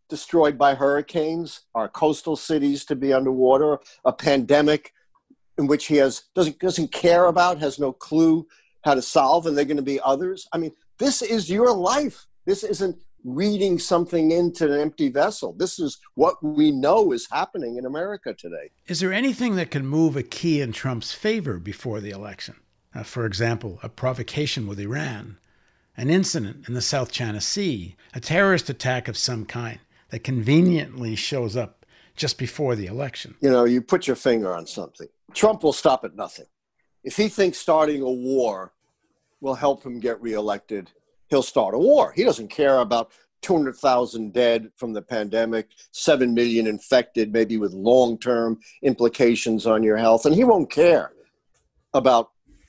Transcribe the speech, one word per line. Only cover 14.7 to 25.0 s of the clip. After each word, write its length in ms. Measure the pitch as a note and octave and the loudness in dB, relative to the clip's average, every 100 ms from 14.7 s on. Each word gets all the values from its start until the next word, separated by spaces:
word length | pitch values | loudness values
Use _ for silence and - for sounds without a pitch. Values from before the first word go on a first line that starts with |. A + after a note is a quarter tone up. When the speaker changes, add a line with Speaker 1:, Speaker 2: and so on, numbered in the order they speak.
Speaker 1:
an 80 | C#3+ | 0
empty 300 | D3+ - C#3+ | -2 -2 -2
vessel. 420 | B2+ F3+ - G2+ | 0 0 -2 -8
This 260 | F2 F#3 - | -6 -6 -4
is 200 | D3+ - _ | -6 -8 _
what 280 | - D#3+ F3+ | 0 2 2
we 280 | D3+ D3+ D3+ | -2 2 2
know 420 | C#3 C#3 G#3 G3+ | 2 4 4 4
is 160 | A#2+ - | 0 -4
happening 460 | C3+ F3+ G3 B2 A#2+ | -6 -6 -6 -8 -8
in 80 | |
America 480 | B2+ D3 F#3 G3+ C3 | -8 -8 -8 -10 -12
today. 380 | G2+ F2 E2 D2 _ - | -14 -14 -14 -16 _ -10
Speaker 2:
Is 140 | E3 | -4
there 120 | F#3 | -4
anything 440 | G3 C4 G#3 B3 F#3+ | -2 -2 -2 -2 -2
that 140 | D#3+ | -4
can 160 | D3 C3+ | -6 -2
move 300 | D3+ D#3+ C#3 | 0 0 0
a 60 | |
key 400 | A#2+ - E3+ D3+ | -8 -4 -2 0
in 100 | C3 | -2
Trump's 400 | G#2+ C3+ A#2+ - | -6 -6 -6 -8
favor 460 | - G#3+ A3 D3+ F#2 | -6 -4 -4 -4 -8
before 420 | F2+ F#2+ B2+ G#2+ | -10 -10 -8 -8
the 120 | G2+ | -10
election? 440 | G2 G#2 F#2+ - - _ _ _ | -14 -16 -16 -18 -20 _ _ _
Uh, 80 | - | -16
for 240 | A2 - A2+ | -12 -6 -4
example, 520 | F#2 A#2 A#2 A2 F2 | -2 -2 -4 -8 -12
a 80 | - | -16
provocation 760 | - B2+ B2 A#2+ - D3 - G#2 | -8 -6 -6 -6 -6 -4 -4 -8
with 140 | G2+ | -8
Iran, 560 | G2+ C3+ | -8 -6